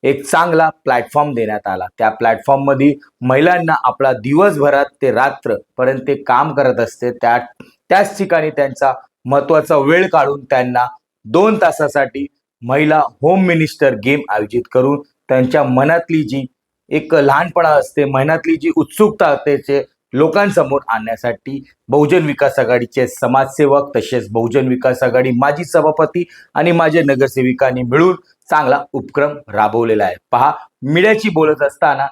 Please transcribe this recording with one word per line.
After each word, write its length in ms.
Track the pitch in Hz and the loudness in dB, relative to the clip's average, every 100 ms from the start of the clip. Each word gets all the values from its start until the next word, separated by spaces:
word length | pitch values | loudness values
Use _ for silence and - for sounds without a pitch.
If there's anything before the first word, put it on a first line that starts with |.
एक 260 | 131 139 - | 0 -2 0
चांगला 400 | 160 175 160 160 | 0 2 2 0
प्लॅटफॉर्म 640 | - - 123 117 147 147 | -2 -2 -2 -2 -2 -2
देण्यात 340 | 123 107 107 101 | -2 -4 -4 -6
आला. 180 | 92 90 _ | -8 -8 _
त्या 120 | 110 | -2
प्लॅटफॉर्ममध्ये 840 | 110 117 110 - 139 139 135 139 143 _ _ | 0 0 0 0 0 2 2 2 0 _ _
महिलांना 540 | 127 135 160 180 165 156 | 0 2 2 2 0 0
आपला 280 | 127 - 135 | -2 0 -2
दिवसभरात 760 | 127 117 147 202 156 143 139 139 _ | -2 -2 2 2 2 0 2 -2 _
ते 100 | 135 | -2
रात्रपर्यंत 880 | 113 135 135 131 107 - - 127 135 | 2 0 -2 -6 -6 -6 -2 -2 -2
ते 240 | 131 139 | -4 -6
काम 300 | - 123 147 | 0 0 0
करत 260 | 139 131 123 | 0 0 0
असते. 320 | 113 - 123 | -4 -4 -8
त्या, 260 | 120 139 123 147 _ | -2 0 0 -2 _
त्याच 560 | - _ _ 185 196 - | -20 _ _ 0 0 -2
ठिकाणी 320 | 190 170 156 | -2 0 0
त्यांचा 440 | 147 139 135 135 127 - _ 123 | -2 -4 0 -2 -2 -12 _ -2
महत्त्वाचा 520 | 139 139 156 - 151 | -2 2 0 2 0
वेळ 300 | 139 170 190 | 2 2 2
काढून 360 | 170 139 143 | 2 0 -2
त्यांना 440 | 127 131 123 123 123 - _ _ 113 | -2 -2 0 -2 -4 -6 _ _ -2
दोन 320 | 151 208 202 | 2 2 2
तासासाठी 680 | 175 156 147 143 135 139 143 _ _ _ 120 | 0 0 -2 -2 -2 -4 -12 _ _ _ -4
महिला 300 | 135 151 156 | 0 2 2
होम 480 | 143 _ 147 190 180 | 0 _ 0 2 2
मिनिस्टर 480 | 165 156 - 139 113 110 | 0 -2 0 0 0 -2
गेम 140 | 143 147 | -2 -2
आयोजित 320 | 107 104 120 120 | -6 -2 -4 -2
करून 300 | 135 131 143 - _ - | 0 0 -2 -6 _ -2
त्यांच्या 340 | 131 127 156 | 0 2 0
मनातली 600 | 131 127 143 170 170 160 | 0 0 2 0 0 -4
जी 220 | 139 135 127 _ _ _ _ | -2 -6 -8 _ _ _ _
एक 260 | 151 156 160 | -6 0 2
लहानपणा 540 | 143 139 175 175 165 | 4 2 0 0 2
असते, 360 | 151 131 - 143 | 2 0 -2 -2
मनातली 500 | 139 143 165 165 160 | 0 0 -2 -2 -2
जी 160 | 170 - | 0 -2
उत्सुकता 500 | 151 - 214 214 170 | -4 2 0 2 0
असते, 320 | 143 147 139 | 0 -2 -4
ते 280 | 143 139 - _ _ | -2 -4 -4 _ _
लोकांसमोर 680 | 123 156 180 202 190 139 139 - | 0 0 2 0 0 0 -2 -4
आणण्यासाठी 840 | 113 110 113 120 117 - 135 131 _ - | -6 -6 -6 -6 -8 -10 -12 -14 _ -2
बहुजन 380 | 135 147 180 156 | 2 4 2 0
विकास 340 | 135 139 135 | 0 -2 0
आघाडीचे 480 | 117 123 120 - 123 | 0 0 -2 -4 -4
समाजसेवक 880 | - 123 131 135 - 147 143 143 117 | -2 0 0 0 0 2 2 0 -4
तसेच 340 | 107 127 98 | -4 -6 -4
बहुजन 360 | 113 117 131 127 | -4 0 0 0
विकास 360 | 127 131 123 | -2 -2 0
आघाडी 280 | 127 123 127 | 0 0 0
माजी 340 | 123 139 147 170 | 0 0 -2 -2
सभापती 580 | 170 156 156 156 180 175 - _ | 0 0 0 -2 -2 -8 -12 _
आणि 180 | - 165 | -2 0
माझे 300 | 170 165 165 | 2 2 2
नगरसेविकांनी 800 | 143 135 135 135 127 127 135 127 | 2 2 0 0 -2 0 -2 -2
मिळून 340 | 127 139 180 180 _ _ _ | -2 2 2 0 _ _ _
चांगला 340 | 151 139 143 - | 0 2 0 -2
उपक्रम 440 | 139 101 - 147 147 - | -10 -6 -2 -2 -4 -8
राबवलेला 500 | 104 107 113 113 110 | -2 0 0 0 0
आहे. 120 | 98 90 _ | -2 -4 _
पहा, 200 | 120 135 - - _ | 0 0 -2 -14 _
मीडियाशी 480 | 135 160 202 214 220 | -2 0 2 2 0
बोलत 340 | 160 156 151 | 0 0 0
असताना 440 | 143 - 156 135 139 | -2 0 -2 0 -6